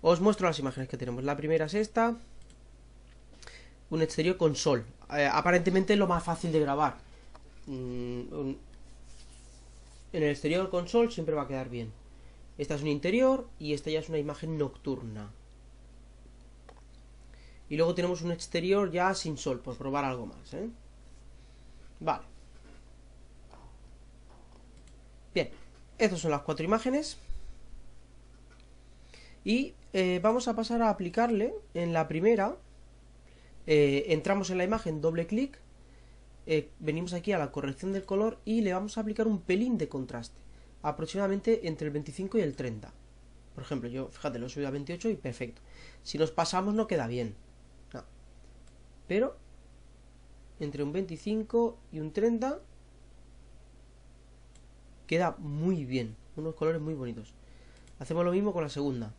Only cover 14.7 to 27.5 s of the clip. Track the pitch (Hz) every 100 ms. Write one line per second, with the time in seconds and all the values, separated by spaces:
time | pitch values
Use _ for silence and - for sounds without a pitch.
14.7 | - - 127 120 107 104 110 - - -
15.7 | - - - - - - - - - -
16.7 | - - - - - - - - - -
17.7 | 147 165 175 175 175 170 170 - 170 170
18.7 | 196 196 170 185 170 160 147 147 127 135
19.7 | 120 135 143 139 123 117 - - 147 220
20.7 | 233 - - - - - - - - -
21.7 | - - - 160 135 - - - - -
22.7 | - - - - - - - - - -
23.7 | - - - - - - - - - -
24.7 | - - - - - - 185 151 - -
25.7 | - - - 214 180 165 147 - 156 165
26.7 | 220 254 269 302 - - - -